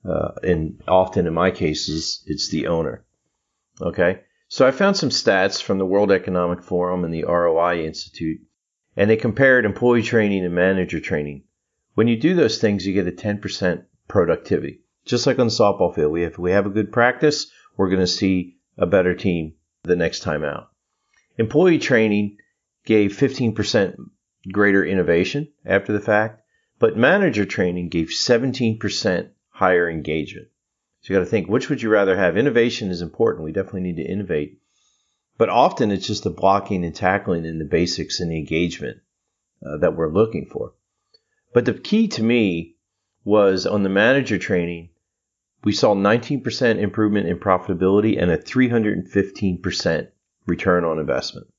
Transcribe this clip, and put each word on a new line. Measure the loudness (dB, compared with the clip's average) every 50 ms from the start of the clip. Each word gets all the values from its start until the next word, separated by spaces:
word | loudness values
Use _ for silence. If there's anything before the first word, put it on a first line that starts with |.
| -6
Uh, | -4 -4 -4 -4 -6 -8 -6 -2
and | -2 0 0 -2 -6 -8 -12 -2
often | 2 4 4 4 2 0 -2 -2
in | 0 0
my | 0 0 0
cases, | 0 0 -2 -2 -2 -4 -6 -6 -6 -6 -6 -8 -10 -10 _
it's | -10 -6 -6 -6 -4
the | -4 -4 -2
owner. | -2 -2 -2 -2 -4 -8 -10 _ _ _ _ _ _ _ _ _ _ _ _ _ _ _ -8
Okay. | -8 -6 0 2 2 2 2 -2 _ _ _ _ _ _
So | 0 4 4
I | 4
found | 4 2 0 2 2
some | 0 -2 -2
stats | -2 0 2 2 4 4 2 0 0 -4
from | -4 -4 -2 -2
the | 0
World | 2 2 2 4 4
Economic | 2 2 2 -2 -2 0 0 0 -2 -6
Forum | -6 -4 -2 -2 0 0 -2 -2 -2
and | -4
the | -4 -4 -2
R | 0 0 2 2
O | 2 2
I | 2 2 2 0
Institute, | -2 -4 -6 -8 -12 -16 -16 _ -6 -6 -6 -6 -8 -12 _ _ _ _ _ _ _ _ _ _
and | 0 2 2
they | 2
compared | 2 2 -4 0 4 4 6 6 4 4
employee | 0 -2 2 2 4 4 4 2
training | 2 2 2 2 2 0 0 -2
and | -2 0
manager | 2 2 2 2 2 0 -2 -4 -8
training. | -6 -4 -4 -4 -4 -6 -10 -14 _ _ _ _ _ _ _ _ _ _ _
When | 2 2
you | 2 2 2
do | 2 2 2
those | 4 2 2 2 0
things, | 0 0 0 0 -2
you | -2 -2
get | 0 -2
a | -2
ten | -6 -6 -6 -4 -4 -4
percent | -6 -10 -6 -2 -2 -2 -2 -2 -8 _ _ _ _
productivity. | -2 0 2 2 2 0 -2 0 -2 -2 -2 -2 -6 -12 _ _ _ _ _ _
Just | -4 -4 0 0
like | 0 2 2
on | 0
the | 0
softball | 2 2 2 2 4 2 0 0 0
field, | 0 0 0
we | 0 -2
have, | -4 -4 -6
we | -4 -2 2
have | 2 2 2
a | 0
good | -2 -2 -4 -2
practice, | 0 2 2 2 2 2 0 0 0 0 -8 -10 _ _ _ _ _
we're | -2 0 0
gonna | 2 0 0
see | 0 0 0 0 2 2 0 -2 -6 _ _ _ _ _
a | -4 -2
better | 2 2 2 4 2 0
team | 0 -2 -2 0 0 -4 -6 -12 _ _ _ _ _
the | -2 -2 0
next | 0 0 -4 -4 -6
time | -6 -4 -4 -2 -4
out. | -6 -6 -8 -12 _ _ _ _ _ _ _ _ _ _ _ _ _ _ -4
Employee | -4 2 4 4 6 6 4 4
training | 2 2 4 4 4 4 2 0 0 -2 -6 _ _ _ _ _ _ _ _ _ _
gave | 2 4 4 4 2 0
fifteen | 0 -2 -2 0 -2 -2 -2 0
percent | -2 -4 0 2 0 0 0 -4 -12 -18 -20 _ _ _ _ _ _ _ -6 0
greater | 2 4 6 6 4 2
innovation | 2 0 0 2 4 4 2 2 0 -2 -6 -6 -8 _ _ _
after | 0 0 0 0 0
the | -4 -2
fact, | 0 2 2 2 2 -2 -6 _ _ _ _ _ _ _ _
but | _ 0 2 2
manager | 4 4 4 4 4 2 2 0 0 -2
training | -2 -2 -2 -2 -2 -2 -4 -6 -4
gave | -2 -4 -2 -2
seventeen | -4 -6 2 2 2 2 2 -2 -2 0 0 -2 0
percent | -2 -4 -6 -6 -2 -2 -2 -2 -2 -4 -8 _ _ _ _
higher | _ 0 2 2 4 2 2 0
engagement. | -2 -6 -6 -4 -4 -4 -4 -6 -12 -18 -20 _ _ _ _ _ _ _ _ _ _ _
So | _ -2 0
you | 0
gotta | 0 0
think, | -2 -2 0
which | 0 -2 -2 0 -2
would | -4 -4
you | -4 -2
rather | -2 0 0 2 2
have? | 2 0 0 2
Innovation | 0 0 2 2 2 0 0 -2 -4 -6 -6
is | -6 -6
important. | -8 -10 -4 -2 -2 -2 -2 -4 -10
We | -6
definitely | -6 -6 -6 -6 -8 -8
need | -6 -6 -6
to | -6 -6
innovate. | -6 -6 -8 -6 -4 -4 -4 -4 -6 -12 _ _ _ _ _ _ _ _ _ _ _ _ _ _ _ _
But | _ 0 2
often | 4 4 4 2 2 0 -2 0
it's | 0 -2 -4
just | -6 -6 -4 -4
the | -6
blocking | -4 2 2 4 4 4 0 -2 -4 -4 -4
and | -6 -6
tackling | -2 0 0 0 0 -2 -2 -4 -4 -4
and | -6 -8 -8
the | -4
basics | -2 0 0 0 0 -2 -6 -6 -8 -6 -6
and | -6 -4
the | -4
engagement, | -6 -6 -2 0 0 0 0 -2 -6 -10 -12 -12 -14 _ _ _ _ _ _ _ _ _ _ _ _ -12
uh, | -10 -4
that | 0 0 0 0
we're | 0 -4 -2
looking | 2 2 0 2 0 -10 -10
for. | -10 -10 -10 -10 -10 _ _ _ _ _ _ _ _ _ _ _ _ _ _ _ _ 0
But | 0 2
the | 2 -4
key | -4 -4 0 2 2 2 0
to | 0 -2 0
me | 2 2 2 2 2 0 -2 -6 -8 _ _ _ _ _ _ _ _ _ _ _
was | 2 4 4 4 4 2 2 -2
on | -2 0 0 0
the | 0
manager | 2 2 4 4 2 2 0 -2 -4
training, | -4 -2 -2 -2 -2 -2 -4 -6 -10 -14 -18 _ _ _ _ _ _ _ _ _ _ _ _ _ _ -4
we | -2
saw | 0 2 2 2 2
nineteen | 4 2 2 2 2 0 -4 -6 -4
percent | -4 -6 -4 0 0 0 2 0
improvement | -2 -2 0 0 0 2 2 0 0
in | -2 -4 -2
profitability | 0 0 0 0 0 -4 -2 0 2 4 4 4 4 2 0 2
and | 2 0
a | 0
three | -2 -4 -4 0 0 2 2
hundred | 2 0 0 0 -2
and | -4 -6 -2
fifteen | 0 0 0 0 -4 -4 -4 -4 -4 -2
percent | -6 -6 -6 -2 -2 -2 -2 -2 -4 -8 _ _ _ _ _ _ _
return | -6 -4 -2 0 0 2 2 0
on | 0 -2 -2
investment. | -2 -2 -2 -2 -4 -8 -12 -14 -20 _ _